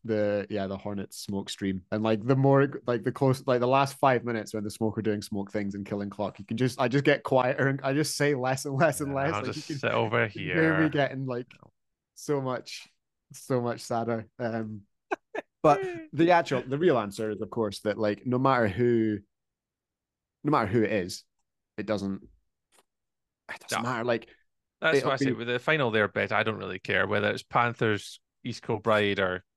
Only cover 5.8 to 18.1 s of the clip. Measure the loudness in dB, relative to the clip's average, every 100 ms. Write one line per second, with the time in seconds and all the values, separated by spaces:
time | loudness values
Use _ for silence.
5.8 | -6 -6 -6 -4 -6 -6 -6 -2 -2 0
6.8 | 0 2 4 2 2 2 2 2 0 0
7.8 | -2 0 -2 0 0 0 -2 -2 -2 2
8.8 | 2 2 -4 -2 -2 -2 -4 -8 -8 -4
9.8 | -2 0 2 0 0 -4 -2 2 2 2
10.8 | 2 2 -2 -2 -6 -6 -8 -16 -20 _
11.8 | _ _ _ -12 -4 -2 -2 -6 -8 -16
12.8 | -18 _ _ _ _ -14 -4 -2 -2 -6
13.8 | -4 -4 -2 -4 -6 -8 -6 -6 -8 -10
14.8 | -16 _ -10 -10 _ -14 -14 _ 4 4
15.8 | 2 -8 -8 2 4 4 4 -2 -2 0
16.8 | 4 4 0 -4 -6 -6 -6 -2 -2 -2
17.8 | -2 0 0